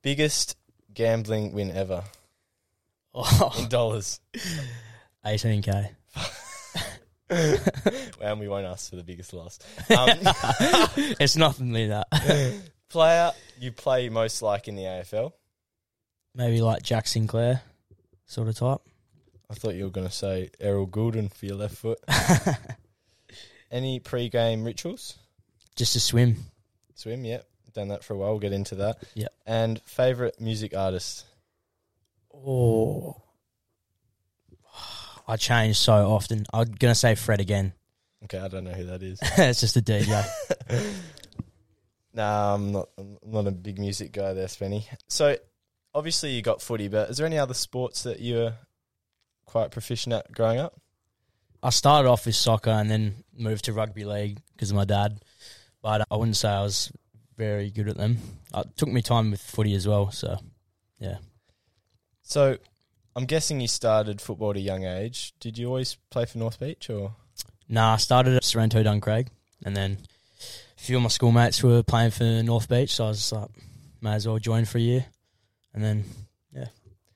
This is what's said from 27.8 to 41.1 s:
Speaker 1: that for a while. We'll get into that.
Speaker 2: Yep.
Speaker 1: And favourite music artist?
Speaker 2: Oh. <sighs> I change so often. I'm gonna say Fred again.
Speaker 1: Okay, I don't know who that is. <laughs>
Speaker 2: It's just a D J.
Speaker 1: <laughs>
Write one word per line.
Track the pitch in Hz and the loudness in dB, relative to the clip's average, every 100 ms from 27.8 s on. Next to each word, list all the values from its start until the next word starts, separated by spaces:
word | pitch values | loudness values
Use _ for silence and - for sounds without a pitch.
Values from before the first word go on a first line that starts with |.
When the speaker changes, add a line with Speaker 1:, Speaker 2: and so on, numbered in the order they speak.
| 101 | -8
Speaker 1:
that | 101 - | -8 -8
for | |
a | 101 | -6
while. | 98 | -2
We'll | 107 | -2
get | 101 | -2
into | 98 98 95 | -2 -4 -2
that. | 104 113 - - | -4 -4 -10 -8
Speaker 2:
Yep. | 110 _ - | -8 _ -4
Speaker 1:
And | 113 113 113 | 0 0 -2
favourite | - - 127 123 123 - | -8 0 0 2 -4 -4
music | 113 110 107 | -6 -4 -4
artist? | 95 98 92 - - - _ _ _ _ _ _ _ _ _ _ | -2 -2 -2 -8 -14 -18 _ _ _ _ _ _ _ _ _ _
Speaker 2:
Oh. | 147 135 131 120 110 113 101 - - _ _ _ _ _ _ _ _ _ _ _ _ _ - _ | -12 -2 4 6 6 2 -2 -8 -14 _ _ _ _ _ _ _ _ _ _ _ _ _ -20 _
<sighs> | - - - - - - | -20 -16 -16 -18 -18 -6
I | 113 | -2
change | - 117 110 104 | 2 4 4 4
so | - 107 101 | 6 6 6
often. | 107 - 110 107 | 2 0 -4 -2
I'm | 113 117 | 0 0
gonna | 104 123 113 | 2 4 6
say | 123 107 | 4 2
Fred | - 107 | 2 0
again. | 95 101 95 - _ _ _ _ | 2 0 0 -4 _ _ _ _
Speaker 1:
Okay, | 104 95 | -12 -10
I | 95 | -8
don't | 95 | -10
know | 90 | -10
who | 92 87 | -10 -10
that | 92 | -10
is. | 95 92 | -10 -6
<laughs> | - - | 0 4
Speaker 2:
It's | 147 120 | 4 4
just | 113 - | 2 2
a | |
D | 110 104 | 2 2
J. | 104 104 107 659 571 - - | 2 0 0 -6 -6 -6 -2
Speaker 1:
<laughs> | - 208 196 170 | -4 -4 -8 -14